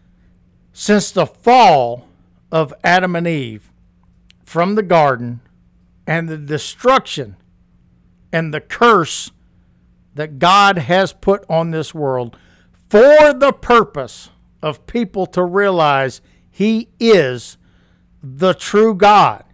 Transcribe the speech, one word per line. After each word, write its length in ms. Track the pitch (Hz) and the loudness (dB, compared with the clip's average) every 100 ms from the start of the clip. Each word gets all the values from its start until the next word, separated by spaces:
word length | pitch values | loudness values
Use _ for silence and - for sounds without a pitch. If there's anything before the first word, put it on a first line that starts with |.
| _ _ _ _ _ _ _ | _ _ _ _ _ _ _
since 360 | - - 208 - | -12 -2 0 0
the 160 | 196 180 | -4 -4
fall 800 | - - 254 220 151 120 123 - _ _ _ _ | -2 2 4 6 4 0 -6 -14 _ _ _ _
of 220 | 160 151 - | -4 -4 -4
Adam 320 | 175 180 185 175 | 0 0 0 -4
and 100 | 170 | -4
Eve 460 | 160 123 107 - _ _ _ _ _ _ _ | -4 -8 -12 -20 _ _ _ _ _ _ _
from 320 | _ - 175 214 | _ -4 -2 -2
the 80 | |
garden 560 | 190 175 147 127 120 120 - _ _ _ _ _ - | 0 2 2 -2 -8 -14 -18 _ _ _ _ _ -8
and 220 | 165 165 | -6 -6
the 80 | 156 | -12
destruction 960 | 143 151 - - 240 262 - - 117 95 _ _ _ _ _ _ _ _ _ | -8 -8 -8 -6 0 0 -2 -10 -14 -16 _ _ _ _ _ _ _ _ _
and 220 | 165 165 | -8 -6
the 80 | 151 | -10
curse 680 | - - 240 208 160 - - _ _ _ _ _ _ _ _ | -12 -2 2 2 0 -8 -14 _ _ _ _ _ _ _ _
that 240 | 139 156 139 | -14 -12 -2
God 400 | 170 196 202 190 | 2 4 4 0
has 360 | 120 175 190 | 0 0 0
put 300 | - - 196 - | -2 -2 -2 -2
on 220 | 165 165 | -4 -4
this 240 | 160 156 160 | -6 -8 -8
world 420 | 143 127 120 - _ _ _ _ _ | -6 -6 -8 -14 _ _ _ _ _
for 440 | 208 262 302 302 | 4 6 8 6
the 200 | 254 277 | 4 0
purpose 760 | - - 240 196 - 127 - - _ _ _ | -2 0 0 0 -6 -14 -16 -20 _ _ _
of 240 | 151 147 - | -10 -10 -8
people 400 | 240 220 - 180 | -8 -6 -6 -6
to 160 | - | -4
realize 800 | 180 185 202 180 151 139 135 - _ _ _ | -2 0 0 0 0 0 -2 -8 _ _ _
He 380 | - 202 226 233 _ | -4 -2 -2 -6 _
is 580 | 226 208 139 123 - - _ _ _ _ _ _ | 2 2 2 -4 -12 -20 _ _ _ _ _ _
the 320 | 139 131 185 | -20 -4 -2
true 400 | 180 - 208 220 | -2 -2 0 0
God. 500 | 202 208 208 151 104 - | 2 4 4 4 0 -12